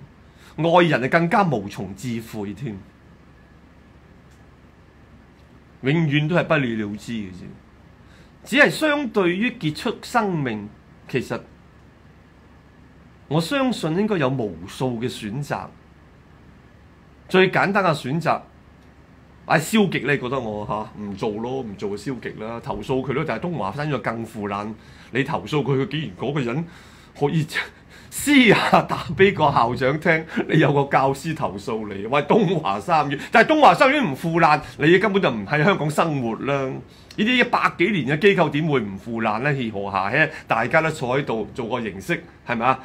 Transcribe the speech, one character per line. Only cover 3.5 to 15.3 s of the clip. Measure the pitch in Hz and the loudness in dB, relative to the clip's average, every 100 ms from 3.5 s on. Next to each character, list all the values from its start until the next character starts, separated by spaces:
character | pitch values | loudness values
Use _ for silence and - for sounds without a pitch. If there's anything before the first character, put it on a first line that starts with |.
| - - - - - - - - - - - - - - - - - - - - - - - | -20 -20 -20 -20 -20 -20 -20 -20 -20 -20 -20 -20 -20 -20 -20 -20 -20 -20 -20 -20 -20 -20 -6
永 | 170 165 160 | 0 2 2
遠 | 147 151 | 2 2
都 | 175 | 0
係 | |
不 | 139 | 2
了 | 160 | 0
了 | 123 110 104 104 | 0 -2 -4 -8
之 | - | -8
嘅 | 113 95 | -10 -10
啫。 | 90 98 - - - - - - - - - | -12 -18 -20 -20 -20 -20 -20 -20 -20 -20 -20
只 | - 262 | -4 4
係 | 240 | 4
相 | 143 311 294 262 | 4 0 0 0
對 | 214 175 180 | 0 0 2
於 | 240 | -2
結 | 240 156 147 | -2 -6 -4
束 | 240 - | -6 -6
生 | - 240 208 170 | -4 -2 0 -2
命， | 131 107 104 - - - - | -2 -4 -8 -16 -20 -20 -6
其 | 131 | -4
實 | - 117 - - - - - - - - - _ - - - - - - - - - | -4 -8 -10 -20 -20 -20 -20 -20 -20 -20 -20 _ -20 -20 -20 -20 -20 -20 -20 -20 -4
我 | 147 | -2
相 | 170 277 262 | 0 0 0
信 | - 165 165 | -2 -2 -2
應 | 214 | 0
該 | 190 | 0
有 | 131 | 0
無 | 135 107 82 87 | 0 -4 -8 -14
數 | - 131 117 | -6 -4 -2
嘅 | 120 | -6
選 | - 107 | -6 -8